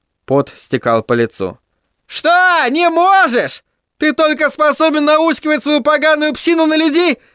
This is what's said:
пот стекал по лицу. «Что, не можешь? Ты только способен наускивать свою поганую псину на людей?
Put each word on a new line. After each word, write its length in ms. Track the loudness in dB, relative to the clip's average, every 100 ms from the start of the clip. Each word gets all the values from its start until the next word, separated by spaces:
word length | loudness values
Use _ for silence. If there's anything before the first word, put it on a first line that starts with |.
| _ _ -2
пот 240 | -2 -2 -10
стекал 460 | -8 -4 -2 -2
по 120 | 0
лицу. 440 | -2 -2 -4 -10 -10 _ _ _ _ _
«Что, 560 | -4 0 2 2 2 0
не 200 | 0 0
можешь? 720 | 2 2 4 2 0 -4 -8 -16 _ _ _
Ты 160 | -2
только 380 | 0 0 0 -2
способен 540 | 0 0 2 0 2
наускивать 580 | 2 2 2 0 -2 -2
свою 180 | 0 0
поганую 520 | 0 0 0 0 0
псину 340 | -2 0 0 2
на 100 | 2
людей? 440 | 0 2 0 -2 _